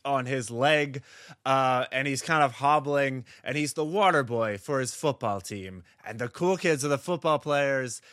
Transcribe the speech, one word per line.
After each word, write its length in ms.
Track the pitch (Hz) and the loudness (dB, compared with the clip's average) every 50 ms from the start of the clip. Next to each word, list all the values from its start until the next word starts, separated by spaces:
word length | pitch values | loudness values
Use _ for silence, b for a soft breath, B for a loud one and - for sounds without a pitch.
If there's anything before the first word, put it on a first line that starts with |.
| - | -4
on 220 | 143 139 131 123 | -2 -2 -2 -2
his 260 | 123 135 131 113 107 | -2 -4 -4 -4 -4
leg, 520 | 120 117 131 151 156 151 147 143 131 135 B B B B B B B B - | -2 0 2 4 4 2 0 -2 -6 -12 B B B B B B B B 0
uh, 400 | 131 135 135 131 131 127 127 127 - - | 2 2 4 4 2 2 0 0 -2 -2
and 120 | 131 135 | -2 -2
he's 160 | 143 135 131 | -2 -2 -4
kind 220 | - - 165 156 147 | -2 2 4 4 4
of 80 | 131 117 | 2 2
hobbling, 680 | - 135 143 151 151 135 143 143 143 139 135 131 127 117 B B B B | 2 2 4 4 4 2 2 0 0 0 0 -2 -6 -10 B B B B
and 100 | - 131 | -6 -4
he's 180 | 151 151 139 - | -2 -2 -2 -2
the 100 | 165 156 | -4 -4
water 380 | 151 175 208 202 185 170 147 131 | -2 2 4 4 6 6 4 2
boy 340 | 110 120 113 113 110 104 | 2 0 0 0 0 -2
for 240 | 101 - - 143 135 | -4 -4 -2 -2 -2
his 120 | 127 123 - | -2 -4 -4
football 460 | - - 147 131 - 123 110 101 98 | -2 -2 -2 -2 0 -2 -2 -2 -4
team. 440 | - - - 101 92 92 92 90 85 b b b b | -6 -10 -10 -10 -10 -12 -14 -16 -18 b b b b
And 160 | 104 113 110 | -12 -10 -8
the 80 | 120 | -8
cool 300 | 120 - - 165 180 190 | -8 -4 -2 0 0 2
kids 260 | 175 - 175 156 135 139 | 2 2 2 2 2 2
are 60 | 147 | 0
the 80 | 143 | 0
football 420 | 131 - - 180 160 - 160 151 139 | 0 -2 -2 -4 0 0 0 0 0
players 640 | - 147 147 143 143 139 139 135 127 120 - - b b | 0 0 0 0 2 0 0 -2 -2 -4 -8 -12 b b